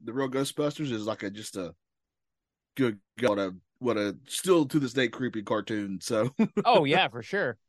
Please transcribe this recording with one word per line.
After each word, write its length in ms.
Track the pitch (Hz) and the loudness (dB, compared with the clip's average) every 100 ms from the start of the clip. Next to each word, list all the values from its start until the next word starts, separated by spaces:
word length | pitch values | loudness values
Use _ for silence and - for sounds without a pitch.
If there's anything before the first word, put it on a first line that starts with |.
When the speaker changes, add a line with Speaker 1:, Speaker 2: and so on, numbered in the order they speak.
Speaker 1:
The 100 | 113 | -8
Real 160 | 127 131 | -4 -2
Ghostbusters 600 | 131 139 - 147 147 147 | -2 -2 -2 -2 -2 -4
is, 140 | 110 107 | -4 -4
like, 160 | 107 | -4
a, 60 | 101 | -6
just 280 | 104 107 101 | -8 -10 -8
a 180 | 85 - _ _ _ _ _ _ _ _ _ - | -10 -12 _ _ _ _ _ _ _ _ _ 0
good 240 | 123 104 _ - | 0 0 _ 0
God, 100 | 113 | 2
what 100 | 101 | 2
a, 160 | 95 92 _ _ | 0 -6 _ _
what 180 | 120 107 | -2 0
a 200 | 104 - - | 0 -4 -8
still 380 | - 180 175 135 | -4 4 4 4
to 120 | 156 | 2
this 140 | 127 | 0
day 160 | 131 120 | 2 0
creepy 340 | - 123 110 | 0 -4 -4
cartoon. 560 | 101 107 101 107 101 92 | -2 -2 -2 -4 -4 -6
So 320 | - 113 123 - | -2 0 0 0
<laughs> 260 | 214 - 220 | 0 2 4
Speaker 2:
Oh 200 | 220 139 | 6 6
yeah, 240 | 170 165 | 4 2
for 120 | 120 | -2
sure. 360 | - 202 147 113 | -6 -4 -4 -6